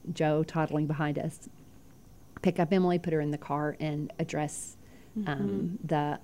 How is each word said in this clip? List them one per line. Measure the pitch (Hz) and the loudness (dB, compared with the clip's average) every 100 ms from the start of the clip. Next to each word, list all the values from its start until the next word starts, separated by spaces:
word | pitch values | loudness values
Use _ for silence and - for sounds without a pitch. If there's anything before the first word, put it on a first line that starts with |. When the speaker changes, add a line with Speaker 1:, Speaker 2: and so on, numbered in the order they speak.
| - | -8
Speaker 1:
Joe | 160 156 151 | 0 2 4
toddling | 160 165 156 151 151 | 2 0 0 2 0
behind | 147 151 143 | 0 0 -2
us, | 160 - - - - - - - - - - - | -4 -8 -16 -20 -20 -20 -20 -20 -20 -20 -20 -2
pick | 190 175 | 0 2
up | 160 | 4
Emily, | 190 180 175 | 4 4 2
put | 170 | 2
her | 156 | 2
in | 147 | 0
the | 147 | -2
car, | - 143 151 - | -2 -2 -2 -2
and | 156 147 151 - | -2 -2 -4 -4
address, | 160 151 147 - - - - - - 220 190 | -4 -2 -4 -6 -12 -16 -20 -20 -10 -4 -2
um, | 139 | 0
Speaker 2:
Mm-hmm. | - 202 170 202 151 | 0 0 -2 -4 0
Speaker 1:
the | 151 147 - | 0 2 -2